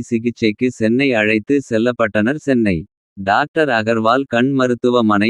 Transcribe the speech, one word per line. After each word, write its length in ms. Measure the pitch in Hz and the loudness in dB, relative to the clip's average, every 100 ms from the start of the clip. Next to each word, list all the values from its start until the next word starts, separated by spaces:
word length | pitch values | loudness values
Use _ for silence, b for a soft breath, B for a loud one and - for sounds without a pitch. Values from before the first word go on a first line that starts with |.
சிகிச்சைக்கு 680 | 123 117 120 - 110 107 127 | -2 -4 -4 -2 -4 -2 -4
சென்னை 360 | - 110 123 139 | -2 -2 0 0
அழைத்து 420 | 117 107 107 - 143 | 0 0 0 0 -2
செல்லப்பட்டனர். 800 | - 110 123 120 110 107 107 151 | 0 -2 0 0 -2 0 -2 -2
சென்னை 340 | - 123 107 85 98 _ _ - | 0 0 0 -2 -6 _ _ -8
டாக்டர் 520 | 98 110 147 160 147 | -2 0 0 -2 0
அகர்வால் 560 | 113 110 113 110 127 139 | 0 0 0 2 0 0
கண் 220 | 117 131 | 0 0
மருத்துவமனை 760 | 139 127 123 123 123 110 101 | 0 0 0 0 2 2 2